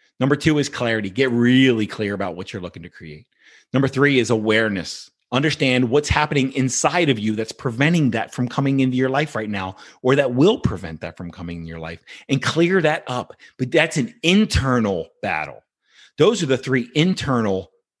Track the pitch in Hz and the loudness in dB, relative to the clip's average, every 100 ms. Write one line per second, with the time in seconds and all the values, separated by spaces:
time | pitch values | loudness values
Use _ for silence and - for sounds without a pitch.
0 | _ - 131 143 160 147 143 - 120 110 | _ -2 0 2 2 0 0 -4 -2 -2
1 | 101 98 135 120 120 127 131 113 104 - | -2 0 0 4 4 6 6 4 -2 -4
2 | 104 101 95 85 95 101 87 - 82 - | -6 -4 -6 -8 -10 -10 -12 -14 -18 -18
3 | 80 76 - _ _ _ _ 131 135 131 | -18 -18 -20 _ _ _ _ -2 0 2
4 | 143 131 113 113 107 110 110 98 - - | 2 4 2 2 2 2 2 -2 -6 -12
5 | - _ _ 123 151 - 135 127 123 143 | -16 _ _ 0 0 0 2 2 2 0
6 | 147 151 151 147 131 135 131 - 151 170 | 2 0 2 0 0 0 -2 0 0 2
7 | 160 113 107 107 110 - 131 117 147 175 | 2 0 -2 -4 -6 -8 -8 0 2 2
8 | 135 110 - - 127 - 139 139 131 127 | 2 0 -4 -6 -4 -2 -2 0 0 0
9 | 131 135 156 - 107 101 92 - - - | 0 -2 -4 -6 -6 -6 -8 -10 -20 -4
10 | 127 139 135 123 175 254 - 90 87 80 | 2 2 2 2 2 2 -2 -4 -8 -10
11 | 85 - 87 82 85 85 82 82 80 85 | -12 -12 -14 -12 -12 -10 -12 -12 -12 -14
12 | - - - 135 - 156 170 190 151 156 | -18 -20 -4 -2 0 0 2 2 0 -2
13 | - 123 - - - - 131 160 160 160 | -4 -8 -8 -14 -20 -8 0 2 2 0
14 | 117 - 160 196 214 - 135 123 107 90 | -4 -2 2 4 4 2 2 2 2 -2
15 | 71 _ 101 80 73 55 _ _ _ _ | -6 _ -6 -6 -6 -12 _ _ _ _
16 | _ - 175 220 151 127 127 127 117 151 | _ 2 2 4 0 -2 0 -2 0 2
17 | 175 185 143 123 107 95 95 _ _ _ | 2 2 0 0 0 -2 -6 _ _ _